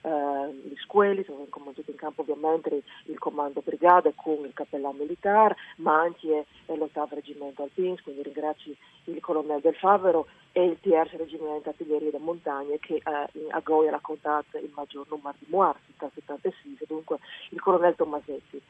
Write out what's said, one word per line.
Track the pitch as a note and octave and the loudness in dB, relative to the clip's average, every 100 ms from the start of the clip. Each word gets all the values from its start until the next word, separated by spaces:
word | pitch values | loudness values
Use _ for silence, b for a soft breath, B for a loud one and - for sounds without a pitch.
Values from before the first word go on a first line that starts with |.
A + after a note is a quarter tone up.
eh, | D#3+ D3+ C#3+ C#3 C#3+ C3+ C#3 | -2 -2 0 -2 -4 -8 -14
gli | C#3+ | -14
scuoli, | - G3+ G3+ G3 F#3 | 0 4 4 2 -4
che | |
avevano | C#3 C#3+ - C#3 | -10 -14 -14 -14
messo | C3+ D3+ | -14 -14
in | C#3 | -10
campo | D#3 D3 | -8 -6
ovviamente | D3 C#3+ D#3 E3 D#3+ | -4 -2 0 0 0
il, | D3 - B - | -4 -6 B -14
il | D#3 | -6
comando | E3 D3+ C#3+ C#3 | -6 -4 -4 -4
brigata | D#3+ D3+ F3 F3+ D#3+ - | -6 2 8 8 6 0
con | E3 D3+ C#3 | -4 -4 -4
il | |
cappellano | - D3 D3 C#3 C#3 | -10 -8 -6 -6 -6
militare, | D3 F3 G3+ G#3 G#3+ - B - | -8 -4 2 6 6 4 B -4
ma | E3 D#3 | 2 4
anche, | E3+ E3+ D#3+ D3+ D3 b - | 2 -2 -2 -2 -2 b -10
eh, | D#3 | -6
l'ottavo | D#3 D#3 D3 D3 | -4 -4 -6 -8
reggimento | C#3+ D3 C#3+ C3+ | -12 -14 -12 -10
alpins, | C#3+ - F3+ F3+ | -8 -2 -2 -4
quindi | - C#3 | -10 -12
ringrazio | C#3+ C#3+ D3+ D3 D#3 C#3 b b - | -10 -6 -6 -6 -12 -16 b b -12
il | D#3+ | -10
colonnello | - D#3 D3 D3 | -2 -2 0 2
Del | D#3+ D3+ | 2 4
Favero | F#3+ G3+ F#3 E3 - b b | 6 6 6 2 0 b b
e | F#3 | 2
il | F3+ E3 | 2 2
T | G3 | 4
R | F#3+ D#3+ F3+ | 4 4 -2
reggimento | D#3+ D#3+ D#3 D3+ D3+ | -8 -6 -6 -6 -8
artiglieria | D3 D#3 D3+ D3+ | -10 -2 0 0
da | C#3+ | -4
montagne | D#3 E3+ D#3+ C#3 C#3+ D3+ | -6 -6 -6 -6 -4 -6
che, | - | -4
eh, | D#3 - D3 C#3+ | -4 -2 -4 -6
in, | D#3 D#3 | -8 -6
a | D#3+ | -6
Goi | D#3 D#3 D#3 | 2 4 4
ha | |
raccontato | D3+ - D#3 D3+ D3+ - D3+ | 2 -6 -6 -2 -2 -2 -10
il | D3 | -10
maggior | D3 C#3+ C#3+ C#3 | -12 -12 -12 -10
numero | D3+ C#3+ C#3+ | -10 -10 -14
di | - | -2
morti, | F#3 F3 - _ _ | 2 2 0 _ _
tante, | C#3+ - | -12 -12
tante | - C#3+ F#3+ - | -12 -6 -6 -8
sì, | C#3+ C3+ D#3 | -18 -14 -8
dunque | D#3 D#3+ D3+ B B B | -8 -6 -6 B B B
il | - | -4
colonnello | - F3+ F3 E3 | 2 6 4 4
Tomasetti. | D#3 D3 D3 C3+ _ C#3+ _ | -2 -2 -8 -12 _ -18 _